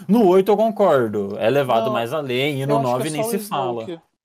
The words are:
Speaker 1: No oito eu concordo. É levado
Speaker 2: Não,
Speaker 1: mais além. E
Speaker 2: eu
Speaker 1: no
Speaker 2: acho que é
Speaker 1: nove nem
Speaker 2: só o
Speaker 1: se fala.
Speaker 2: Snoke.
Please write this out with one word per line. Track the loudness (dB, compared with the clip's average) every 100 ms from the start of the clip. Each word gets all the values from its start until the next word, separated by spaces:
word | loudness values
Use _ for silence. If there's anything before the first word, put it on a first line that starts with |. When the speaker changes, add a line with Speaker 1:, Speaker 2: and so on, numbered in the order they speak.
| 0
Speaker 1:
No | 4 4
oito | 4 4
eu | 2
concordo. | 0 2 2 2 2 -2 -4 -2
É | 0
levado | 2 2 2 0
Speaker 2:
Não, |
Speaker 1:
mais | -2 -4
além. | -6 -4 -2 -2 -2
E |
Speaker 2:
eu | -2
Speaker 1:
no | 0
Speaker 2:
acho |
que | 0
é |
Speaker 1:
nove | -2 -2
nem | -4
Speaker 2:
só | -4
o |
Speaker 1:
se | -4
fala. | -4 -6 -4 -6
Speaker 2:
Snoke. | -10 -14 _ _